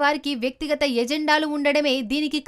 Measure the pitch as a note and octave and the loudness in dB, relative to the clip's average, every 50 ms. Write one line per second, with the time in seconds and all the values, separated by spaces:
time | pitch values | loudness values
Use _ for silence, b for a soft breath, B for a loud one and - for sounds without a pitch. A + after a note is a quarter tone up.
0 | D4 C#4+ D4 C#4+ C#4 C#4+ C#4+ A#3+ A3 C4 C4 - D#4+ C#4+ D4+ D4 D4+ C#4+ B3 A#3 | 2 2 0 0 -2 -4 -4 -2 -2 -4 -4 -4 -4 -2 -2 0 0 0 0 0
1 | A#3+ A#3 D4 D#4 D4+ D4+ D4+ D#4 D#4 D4+ D4 D4 C#4+ D4 C#4 D4+ D4 D4 B3+ C4+ | 0 0 -2 -2 2 2 2 2 2 0 -2 0 0 2 2 2 2 2 0 0
2 | B3+ G3+ C4 D4 D4+ D4 D4+ D4+ C#4+ | -2 -2 -2 -2 -2 -2 -2 -4 0